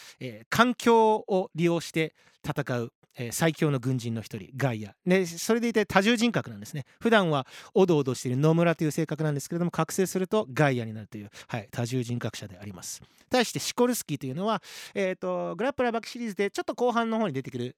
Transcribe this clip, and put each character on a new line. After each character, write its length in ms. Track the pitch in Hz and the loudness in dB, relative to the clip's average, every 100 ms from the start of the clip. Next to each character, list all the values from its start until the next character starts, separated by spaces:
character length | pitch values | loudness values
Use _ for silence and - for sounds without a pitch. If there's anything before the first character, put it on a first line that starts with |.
| - - | -20 -14
え 220 | 127 107 | -12 -12
ー、 20 | - | -6
環 240 | - 247 | 2 2
境 420 | 233 240 233 220 214 | 4 4 6 6 2
を 340 | - 190 190 | 0 0 0
利 120 | 156 170 | 0 2
用 160 | 170 | 2
し 100 | - | 0
て 240 | 165 160 - _ _ - | -2 -2 -6 _ _ -6
戦 340 | 147 139 123 | -4 -2 -4
う、 140 | 117 - _ - | -4 -10 _ -12
え 120 | 120 | -8
ー、 20 | |
最 220 | - 165 | 0 2
強 180 | 151 156 | 2 0
の 80 | 135 | 2
軍 180 | 127 131 | 0 -2
人 160 | 117 | -2
の 80 | 113 | -6
一 160 | 104 110 | -6 -12
人、 120 | 95 131 | -12 -2
ガ 180 | 131 | -2
イ 120 | 113 101 | -2 -6
ア。 80 | - 180 | -8 2
で、 200 | 190 175 | 2 2
そ 280 | 170 - | -4 0
れ 60 | 226 | 2
で 100 | 233 | 2
い 40 | |
て 120 | 220 202 | 0 4
多 160 | 196 | 4
重 140 | 196 240 | 6 4
人 140 | 233 | 2
格 180 | 143 117 | 0 -4
な 60 | 104 | -10
ん 40 | |
で 60 | 104 | -10
す 80 | |
ね。 120 | 151 - _ | -10 -10 _
普 100 | 233 | 4
段 220 | 214 175 | 4 4
は 160 | 143 123 - - | 2 -2 -12 -2
お 120 | - 185 | 4 6
ど 120 | 151 | 6
お 60 | |
ど 100 | 131 | 2
し 80 | 123 | -2
て 80 | 131 | -2
い 20 | |
る 60 | 127 | 2
野 160 | 156 | 4
村 220 | 165 170 160 | 6 4 2
と 80 | |
い 40 | 156 | 0
う 40 | |
性 140 | 151 160 | 0 -4
格 180 | 156 | -2
な 80 | 156 | -2
ん 40 | 143 | -2
で 40 | |
す 100 | - | -4
け 60 | 170 | -2
れ 40 | |
ど 60 | 175 | -2
も、 60 | |
覚 220 | - 160 | 0 -2
醒 120 | - 185 | 0 -2
す 140 | 190 | 0
る 80 | 185 | -2
と 200 | 214 135 | -2 -2
ガ 180 | 127 147 | 2 2
イ 100 | 123 | 2
ア 40 | 113 | -4
に 80 | |
な 80 | 110 | -10
る 60 | 104 | -12
と 100 | 110 | -14
い 60 | |
う、 60 | 104 - - | -14 -18 -8
は 100 | 120 | -8
い、 80 | 101 | -6
多 140 | - 117 | -6 -2
重 180 | 127 | -2
人 160 | 117 120 | -2 -4
格 180 | 113 - | -6 -8
者 100 | 101 | -14
で 100 | 92 | -14
あ 80 | 101 | -14
り 80 | |
ま 100 | 90 | -14
す。 180 | - - - _ _ | -14 -14 -18 _ _
対 160 | 254 233 | 0 0
し 60 | |
て 80 | 143 | -2
シ 140 | - | -6
コ 140 | - 247 | 0 2
ル 80 | 240 | 0
ス 100 | - | -4
キ 100 | 143 | -8
ー 20 | |
と 80 | 131 | -6
い 60 | |
う 40 | 139 | -6
の 100 | 208 | -2
は、 160 | 214 - - - | -4 -6 -16 -10
え 200 | 202 190 | -4 -2
ー 20 | 185 | -2
と、 400 | 185 180 175 170 | -4 -4 -4 -4
グ 80 | |
ラ 80 | 247 | -4
ッ 20 | |
プ 100 | 269 | 0
ラ 60 | 247 | 0
ー 20 | |
バ 100 | 226 | -2
キ 80 | 214 | -6
シ 100 | 240 | -8
リ 60 | 233 | -6
ー 40 | |
ズ 60 | 190 | -2
で 160 | 202 | -2
ち 80 | - | -2
ょ 20 | |
っ 20 | 349 | -6
と 80 | |
後 180 | 247 247 | 0 0
半 180 | 233 226 | 2 0
の 80 | 226 | 0
方 100 | 214 | 0
に 60 | |
出 80 | 135 | -2
て 100 | 127 | -6
く 60 | 120 | -6
る、 180 | 120 | -8